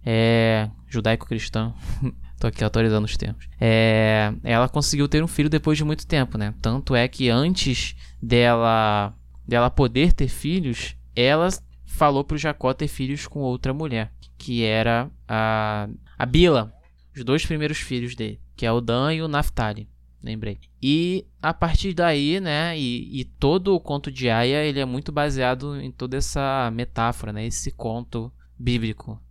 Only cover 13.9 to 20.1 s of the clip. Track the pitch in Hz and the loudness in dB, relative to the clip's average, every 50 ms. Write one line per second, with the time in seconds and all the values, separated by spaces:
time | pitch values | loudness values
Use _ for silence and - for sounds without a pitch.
13.9 | 120 113 107 - - - - - - - - - 123 117 113 110 107 110 113 117 | -4 -4 -4 -6 -10 -18 -20 -20 -20 -16 -8 -4 -2 0 0 2 2 2 2 2
14.9 | 117 117 127 160 - - - - 117 110 110 110 110 110 107 107 107 104 104 104 | 2 0 -2 -4 -12 -20 -10 -4 -2 0 0 0 0 0 0 -2 -2 -4 -6 -8
15.9 | - - - - - - 120 123 123 165 175 175 147 120 107 110 - - _ _ | -10 -14 -18 -20 -6 -6 -2 4 6 6 8 8 6 4 0 -2 -10 -20 _ _
16.9 | _ _ - - - 139 123 120 139 160 - - 165 151 151 151 156 - - - | _ _ -20 -20 -16 -10 -2 0 0 0 0 -2 -2 -2 -2 -4 -4 -6 -6 -6
17.9 | 131 123 120 120 120 - 113 107 104 - - - - - 120 113 113 120 120 113 | -6 -6 -6 -6 -8 -8 -8 -8 -8 -12 -18 -20 -10 -4 -2 0 0 0 0 0
18.9 | 117 123 135 151 160 160 160 160 143 143 143 - - - 117 107 104 95 101 - | 0 0 0 0 -2 -2 -4 -2 -2 0 0 0 0 -2 -2 -2 -4 -8 -12 -16
19.9 | - - - - | -18 -20 -20 -20